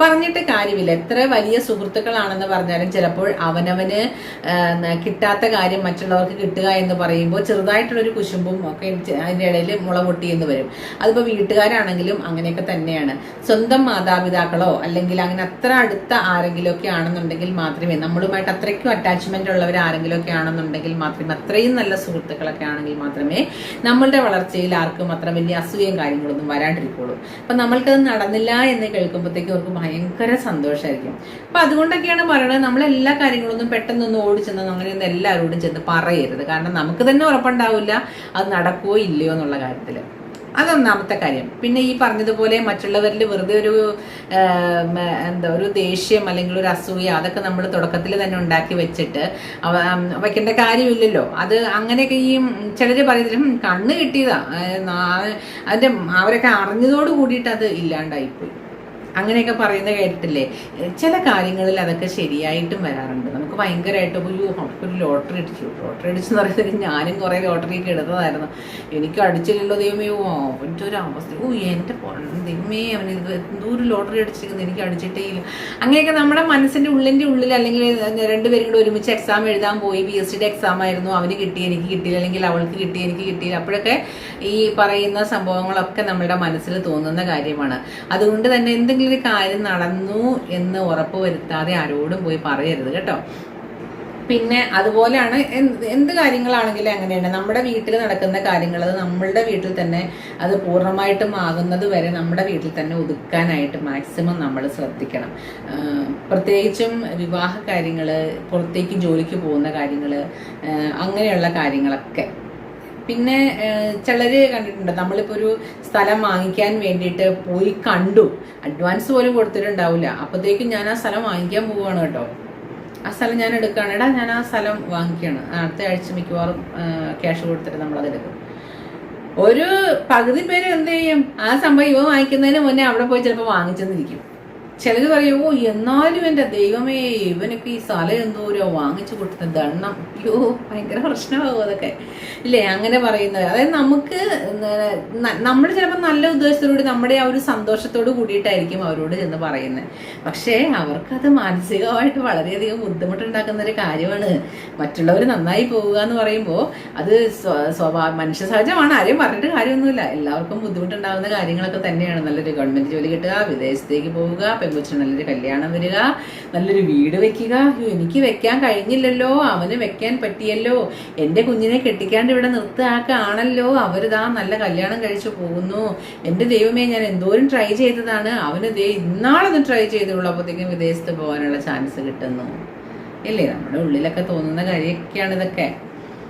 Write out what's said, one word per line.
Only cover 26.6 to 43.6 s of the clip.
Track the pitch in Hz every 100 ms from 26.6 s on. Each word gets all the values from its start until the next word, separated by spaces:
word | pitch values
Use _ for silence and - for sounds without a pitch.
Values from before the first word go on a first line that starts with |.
| 156 170 131 - 123
അപ്പം | - - - - 247
നമ്മൾക്കത് | 240 254 262 277 269
നടന്നില്ല | 220 202 220 226
എന്ന് | 240 262 226 214
കേൾക്കുമ്പോഴത്തേക്കും | 196 175 175 170 175 175
അവർക്ക് | 180 180
ഭയങ്കര | 170 165 165 180 - 233
സന്തോഷമായിരിക്കും. | 247 220 156 143 147 151 127 131 - - - -
അപ്പം | 349
അതുകൊണ്ടൊക്കെയാണ് | 294 302 320 339 349 339
പറയണത്, | 339 277 254 269
നമ്മളെല്ലാ | 254 254 302 262 269
കാര്യങ്ങളൊന്നും | 285 277 240 226 226 233
പെട്ടെന്നൊന്നും | 226 240 240 226 220
ഓടി | 202 202
ചെന്ന് | 202 190
അങ്ങനെയൊന്നും | 190 180 190 196 180
എല്ലാവരോടും | 175 196 175 165 170
ചെന്ന് | 165 160 -
പറയരുത്. | 165 165 170 127 131 143
കാരണം | 160 175
നമുക്ക് | 170 156 170 247
തന്നെ | 277 311
ഉറപ്പുണ്ടാവില്ല | 262 254 240 226 214 208 226 - - - 185
അത് | 196
നടക്കുവോ | 180 180 180 196 208
ഇല്ലയോ | 190 151 160
എന്നുള്ള | 160 143 139
കാര്യത്തിൽ. | 127 123 - 123 - - - - - -
അതൊന്നാമത്തെ | 320 302 233 196 -
കാര്യം. | 202 156 254 240 -
പിന്നെ | 240 254
ഈ | 254 247
പറഞ്ഞതുപോലെ | 240 214 214 220 220 226
മറ്റുള്ളവരിൽ | 214 196 202 202 208 214
വെറുതെ | 214 196 185
ഒരു, | 208